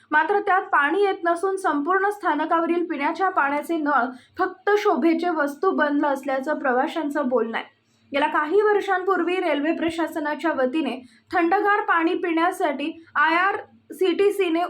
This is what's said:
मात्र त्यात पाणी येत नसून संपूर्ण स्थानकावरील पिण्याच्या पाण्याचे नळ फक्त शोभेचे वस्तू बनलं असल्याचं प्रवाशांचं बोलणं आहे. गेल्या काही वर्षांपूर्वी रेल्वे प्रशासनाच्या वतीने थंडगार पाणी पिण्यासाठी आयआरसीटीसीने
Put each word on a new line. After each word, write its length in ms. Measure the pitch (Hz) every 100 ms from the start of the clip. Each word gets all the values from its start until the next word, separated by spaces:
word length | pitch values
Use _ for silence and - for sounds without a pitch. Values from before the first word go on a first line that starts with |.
| _
मात्र 280 | 302 320 403
त्यात 220 | 403 370
पाणी 440 | 392 349 285 349 403
येत 100 | 381 339
नसून 300 | 339 381 381
संपूर्ण 540 | 381 294 285 381 392
स्थानकावरील 760 | 403 349 302 320 330 330 349 339
पिण्याच्या 440 | 294 285 339 381
पाण्याचे 480 | 370 285 294 294 339
नळ 280 | 294 277 254 - - -
फक्त 320 | 370 - - 415
शोभेचे 520 | 415 320 330 330 349
वस्तू 420 | 320 285 277 370
बनलं 360 | - 294 285 294
असल्याचं 460 | 269 269 269 269
प्रवाशांचं 760 | 302 277 247 302 330 294 294 262
बोलणं 300 | 240 226 226
आहे. 80 | - _ _ _ _
गेल्या 160 | 277 294
काही 320 | 330 302 392
वर्षांपूर्वी 760 | 427 403 392 370 370 370 339 370
रेल्वे 360 | 359 285 302
प्रशासनाच्या 800 | 330 330 330 320 330 294 302 330
वतीने 560 | 269 254 311 277 247 - _ _
थंडगार 480 | 359 339 392 403 415
पाणी 320 | 415 339 330
पिण्यासाठी 920 | 370 359 330 339 370 339 277 294 320 - -
आयआरसीटीसीने 1500 | 311 330 381 427 - _ - - 370 349 403 392 359 330